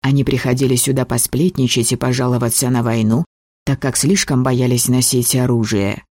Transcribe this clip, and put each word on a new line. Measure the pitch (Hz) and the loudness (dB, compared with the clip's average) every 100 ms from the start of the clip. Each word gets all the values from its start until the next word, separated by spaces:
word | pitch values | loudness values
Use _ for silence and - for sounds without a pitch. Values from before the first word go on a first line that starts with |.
Они | 131 139 | 2 2
приходили | 135 135 127 127 135 123 | 2 0 0 0 2 2
сюда | - 135 | 0 -2
посплетничать | 127 120 - 123 175 156 127 127 113 | -2 -4 -2 0 0 0 0 0 -2
и | 123 | -2
пожаловаться | 127 123 123 123 120 - 127 | -2 0 0 0 0 -2 0
на | 123 | 0
войну, | 117 113 110 117 170 _ _ _ | 0 0 2 0 -2 _ _ _
так | - 139 | -4 -2
как | 131 - | -2 -2
слишком | 139 196 - 131 | 0 0 0 0
боялись | 127 123 127 123 123 | 2 2 2 0 2
носить | 127 123 127 120 | 2 2 0 0
оружие. | 131 127 120 107 107 98 - _ | 0 2 0 0 0 -2 -4 _